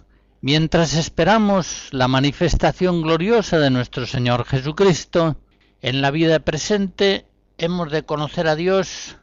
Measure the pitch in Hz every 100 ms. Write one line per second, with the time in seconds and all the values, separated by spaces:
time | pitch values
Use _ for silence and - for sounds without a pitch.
0 | _ _ _ _ 131 156 160 170 156 151
1 | - - 165 220 208 196 - - - 131
2 | 127 131 143 - 170 - 170 - 180 170
3 | 156 160 190 233 - 165 139 127 120 135
4 | 120 127 120 120 - 135 135 151 196 -
5 | - 175 165 139 _ _ _ _ 127 135
6 | 139 156 165 156 - 156 - 208 190 -
7 | 196 202 - _ _ - 165 180 156 151
8 | - 151 151 175 160 156 180 190 175 -
9 | - -